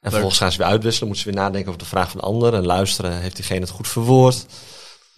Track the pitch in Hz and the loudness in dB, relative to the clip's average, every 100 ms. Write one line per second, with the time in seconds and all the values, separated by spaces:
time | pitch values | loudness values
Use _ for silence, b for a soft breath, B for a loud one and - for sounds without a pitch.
0 | 107 104 101 92 95 87 90 104 113 110 | 0 0 2 2 0 0 2 2 0 -2
1 | 110 98 - 98 98 98 95 87 - 95 | -4 -6 -4 -2 -2 -2 -6 -8 -4 -2
2 | 90 95 98 110 120 110 90 87 98 - | -2 -4 -4 2 2 2 2 0 0 -2
3 | 92 87 90 90 - 92 90 - - - | -4 -4 -6 -8 -6 -4 -6 -8 -6 -4
4 | 117 131 127 127 - B B B B B | 4 8 6 4 -6 B B B B B
5 | B | B